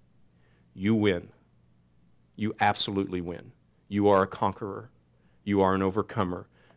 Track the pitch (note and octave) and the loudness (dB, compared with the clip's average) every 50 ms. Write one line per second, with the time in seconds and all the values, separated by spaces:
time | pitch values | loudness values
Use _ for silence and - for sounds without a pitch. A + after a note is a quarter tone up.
0 | _ _ _ _ _ _ _ _ _ _ _ _ _ _ - - F#2+ G#2 A2+ G#2+ | _ _ _ _ _ _ _ _ _ _ _ _ _ _ -10 -4 0 0 2 2
1 | G#2 G2+ F2+ F2 - - - _ _ _ _ _ _ _ _ _ _ _ _ _ | 2 2 0 0 -4 -12 -20 _ _ _ _ _ _ _ _ _ _ _ _ _
2 | _ _ _ _ _ _ - - G#2+ G#2+ - - G#2+ G2+ G#2 - - - G2+ G2 | _ _ _ _ _ _ -10 -6 -6 -4 -2 0 0 0 0 0 -4 -4 -2 -2
3 | G2 F#2+ F#2 F2+ E2+ E2+ E2+ - - - - _ _ _ _ _ _ - G2+ G2+ | -2 -2 -4 -8 -8 -8 -10 -12 -16 -20 -20 _ _ _ _ _ _ -6 -2 2
4 | G2+ G2+ G2+ F#2+ F#2+ F#2+ - - A2+ G2 F#2+ - A#2 G2 G2+ G#2+ A2+ - _ _ | 4 6 6 6 4 2 -2 -2 -2 -2 -2 -4 -10 -12 -12 -12 -16 -18 _ _
5 | _ _ _ _ _ _ _ _ - G#2 G2+ G2 F#2+ F#2+ F#2+ F#2+ F#2+ F#2+ F#2 G#2+ | _ _ _ _ _ _ _ _ -4 0 2 4 4 4 2 2 0 0 0 -2
6 | G2 - - A#2 F#2+ F2+ F2+ F2+ G2 _ _ _ _ _ _ | -4 -4 -2 -4 -2 -2 -4 -8 -10 _ _ _ _ _ _